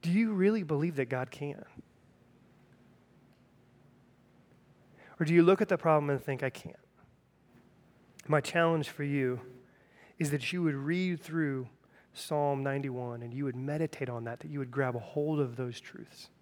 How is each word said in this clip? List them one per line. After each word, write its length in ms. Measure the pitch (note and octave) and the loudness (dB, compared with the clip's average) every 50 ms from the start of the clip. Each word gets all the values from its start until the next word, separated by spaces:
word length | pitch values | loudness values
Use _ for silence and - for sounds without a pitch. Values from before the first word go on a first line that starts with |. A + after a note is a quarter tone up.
| - | 0
Do 80 | E3+ | 2
you 240 | F3 G#3 A3+ A3 G#3+ | 4 4 4 2 2
really 280 | F#3+ F#3 G3+ A3 A3+ F#3 | 4 4 4 4 2 0
believe 340 | D3 D#3 C#3+ D3+ F3 E3 | 0 0 0 0 0 0
that 100 | C#3 C3 | -2 -2
God 240 | A#2 C3 B2+ C3 B2+ | 0 0 -4 -4 -6
can? 340 | - - C#3+ C#3+ - - - - - - - _ _ _ _ - _ _ _ _ _ - _ - _ _ - _ - _ - - - _ _ _ _ - _ _ _ _ _ _ _ _ _ _ _ - _ - _ _ _ _ _ _ _ _ _ _ _ _ - _ _ _ - _ - _ - - - - - - | -8 -8 -8 -8 -8 -10 -14 -18 -20 -20 -20 _ _ _ _ -20 _ _ _ _ _ -20 _ -20 _ _ -20 _ -20 _ -20 -20 -20 _ _ _ _ -20 _ _ _ _ _ _ _ _ _ _ _ -20 _ -20 _ _ _ _ _ _ _ _ _ _ _ _ -20 _ _ _ -20 _ -20 _ -20 -20 -20 -20 -6 -4
Or 60 | E3 | -2
do 80 | D3+ E3 | 6 8
you 100 | E3+ E3+ | 8 10
look 200 | E3+ G3 G3 A3 | 10 8 6 4
at 60 | - | 0
the 100 | F#3+ E3 | 0 2
problem 320 | - E3+ D#3 D3+ D3 C#3+ | 4 4 4 4 4 2
and 120 | C#3+ C3 - | -2 -2 -2
think, 200 | - C3+ A#2+ C#3 | -4 -4 -2 -2
"I 80 | C3 | -4
can't"? 260 | - - - E3 - - _ _ _ _ - _ _ _ _ _ _ _ _ _ _ - - - _ _ _ _ _ _ _ _ - - - - | -4 -6 -16 -16 -18 -18 _ _ _ _ -20 _ _ _ _ _ _ _ _ _ _ -20 -20 -20 _ _ _ _ _ _ _ _ -20 -20 -4 2
My 140 | D3+ D3+ B2+ | 2 2 2
challenge 480 | - - F3 E3+ E3 E3 D#3+ D3 - | 2 2 4 4 4 4 2 0 -4
for 120 | - - D3 | -6 -6 -4
you 380 | C#3+ C#3+ C#3+ C3+ B2+ B2 A#2+ - - - - - - - _ - _ _ - - - - _ | -2 0 0 0 0 -2 -4 -8 -14 -20 -20 -20 -20 -20 _ -20 _ _ -20 -20 -20 -6 _
is 120 | E3 C#3+ | -2 0
that 220 | C#3+ C#3+ B2 - F3+ | 0 -2 -2 -2 -2
you 100 | F3+ F3 | 0 0
would 120 | D#3+ C#3+ | 0 0
read 460 | C#3 C#3 D3 E3+ F3+ F#3 F#3 F3 D3+ - | 0 -2 -2 0 0 0 0 -2 -4 -6
through 480 | - D#3 E3 D#3 C#3+ C3+ C3 B2+ A#2+ - _ _ _ _ - - _ _ | -6 -2 -2 0 0 -2 -4 -6 -8 -14 _ _ _ _ -20 -20 _ _
Psalm 500 | - - - D#3 D3+ D3 C#3+ C#3+ C3+ C3+ | -16 -8 -4 -2 0 2 0 0 0 -2
ninety-one 600 | C#3 C3+ C#3 C#3 C#3 B2+ B2 B2 A#2+ A#2+ A#2 A#2+ | -2 -2 -2 -2 -4 -6 -6 -6 -6 -8 -8 -10
and 120 | A#2 A#2 | -8 -6
you 100 | C3 C#3+ | -4 -4
would 120 | C#3 B2 | -4 -4
meditate 520 | B2+ C3 C#3 D3 D#3 D#3+ D3+ - - C#3 B2 | -4 -4 -4 -2 -2 -2 -2 -2 -6 -6 -6
on 140 | A#2+ A#2 A#2 | -4 -6 -6
that, 160 | A#2 A#2 - | -8 -8 -10
that 80 | - D#3 | -10 -8
you 120 | D3+ C#3+ | -6 -6
would 100 | C3+ B2 | -6 -4
grab 240 | A#2+ C#3 C#3 B2+ A#2+ | -2 0 0 0 0
a 60 | A#2+ | -4
hold 400 | G#2+ - - D3+ D3 D3+ D#3 D3 | -8 -6 -4 -2 0 0 2 2
of 160 | C#3+ B2+ A#2+ | 0 0 -2
those 240 | A#2+ B2+ B2 A#2+ - | -6 -6 -6 -6 -10
truths. 500 | - - - - - - - - - - _ _ | -14 -16 -16 -16 -18 -18 -18 -20 -20 -20 _ _